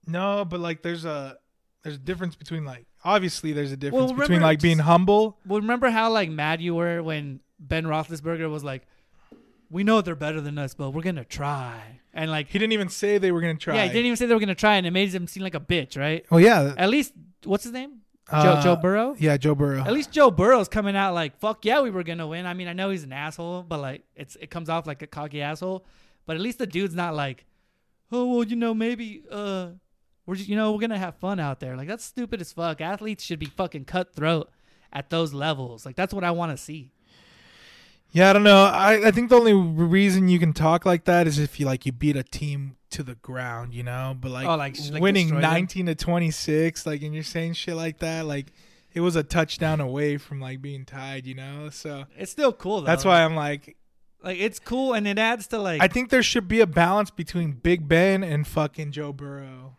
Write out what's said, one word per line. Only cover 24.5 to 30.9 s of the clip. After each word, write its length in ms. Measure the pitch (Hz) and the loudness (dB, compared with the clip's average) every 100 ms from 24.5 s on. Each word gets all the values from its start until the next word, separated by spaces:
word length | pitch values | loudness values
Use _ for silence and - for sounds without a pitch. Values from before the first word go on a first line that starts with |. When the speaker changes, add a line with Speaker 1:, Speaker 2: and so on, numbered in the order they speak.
Speaker 2:
comes 180 | 170 160 | -12 -6
off 180 | 165 165 | -6 -6
like 160 | 139 | -12
a 40 | - | -14
cocky 360 | - 147 147 | -12 -12 -8
asshole. 420 | 143 151 185 190 185 _ _ _ - | -8 -6 -6 -8 _ _ _ _ -10
But 100 | 160 | -6
at 60 | |
least 160 | 214 233 | -6 -6
the 80 | 226 | -4
dude's 280 | 160 196 | -2 -4
not 200 | 170 175 | -4 -4
like, 300 | 151 139 123 _ _ _ _ _ _ _ | -4 -6 -8 _ _ _ _ _ _ _
"Oh, 140 | 240 247 | -4 0
well, 180 | 247 | 0
you 100 | 226 233 | 0 0
know, 160 | 233 | -2
maybe, 520 | 220 226 240 226 208 - | 0 -2 -4 -8 -14 -14
uh, 400 | 208 208 190 180 180 _ _ _ _ - | -10 -6 -6 -8 -14 _ _ _ _ -10
we're 100 | 185 | -8
just, 120 | 202 | -2
you 60 | |
know, 160 | 208 214 | 0 0
we're 100 | 214 | 0
gonna 180 | 226 | -2